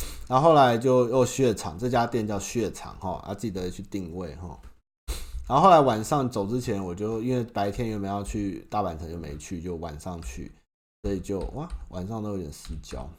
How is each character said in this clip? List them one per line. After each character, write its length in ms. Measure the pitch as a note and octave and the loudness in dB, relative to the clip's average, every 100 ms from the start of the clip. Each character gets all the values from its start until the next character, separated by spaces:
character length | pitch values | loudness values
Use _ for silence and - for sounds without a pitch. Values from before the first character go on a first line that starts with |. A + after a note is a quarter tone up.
| - - - | -4 -8 0
然 100 | B2+ | 4
后 120 | D#3+ | 8
后 40 | |
来 220 | D3+ C3 A#2 | 8 8 6
就 320 | C3 B2+ A#2+ | 4 6 6
又 160 | B2+ | 4
血 300 | B2 - C3 | 2 4 2
肠， 240 | G2+ G2 D#2+ | 2 -4 -6
这 100 | A#2+ | 0
家 180 | B2 A#2+ | 2 2
店 200 | A#2+ G#2+ | 0 -2
叫 120 | G#2 | -4
血 320 | - A#2+ G#2 | -4 -2 -2
肠 240 | - - - | -4 -12 -10
齁， 260 | F#2+ D#2+ - | -6 -6 -8
要 80 | |
记 160 | G2+ A#2 | -8 -6
得 200 | F#2 F2+ | -4 -6
去 120 | F2+ | -6
定 300 | F#2+ G2+ F2+ | -8 -8 -8
位 220 | E2+ F2+ C#2+ | -8 -10 -10
齁。 200 | F2 D2 - - _ _ - - - - - | -12 -14 -18 -20 _ _ -8 -8 -6 -8 2
然 100 | - | 6
后 20 | |
后 100 | F#3 | 10
来 100 | E3+ | 10
晚 240 | C3+ A2 | 8 4
上 240 | A2 D3+ B2+ | 2 2 2
走 180 | A#2 G2 | 0 -2
之 140 | B2 | -2
前， 220 | B2 G2+ | -2 -2
我 100 | F#2+ | -4
就， 280 | F2 G#2+ A2+ | -4 -4 -2
因 120 | A#2+ | 0
为 80 | B2+ | 0
白 280 | A2+ - G2+ | -2 -2 -2
天 180 | G2+ A#2 | -2 -4
原 120 | G#2+ | -2
本 100 | G2 | -2
要 120 | G2+ | -4
去 440 | G2+ A2 G2+ F2+ - | -4 -2 -2 -4 -4
大 140 | G#2+ | -2
阪 160 | G2 D#2+ | -2 -4
城 120 | D#2+ | -8
就 60 | E2+ | -8
没 180 | D#2 D2 | -8 -10
去， 240 | - F#2 | -8 -8
就 140 | E2+ E2+ | -6 -6
晚 220 | D#2 D2+ | -8 -10
上 220 | F#2 F2+ | -10 -10
去， 320 | E2 - - - _ _ _ _ | -10 -10 -12 -16 _ _ _ _
所 80 | G#2+ | -4
以 80 | G2 | -4
就， 220 | F2+ G2 D#2 | -2 -4 -4
哇， 120 | A#2 E3+ - - | -6 -8 -10 -10
晚 180 | F#2 F#2 | -8 -8
上 160 | A2+ | -6
都 100 | G#2+ | -6
有 40 | G2+ | -6
点 160 | D#2+ | -8
失 220 | - - D#2+ | -12 -12 -12
焦， 260 | - - - | -10 -12 -12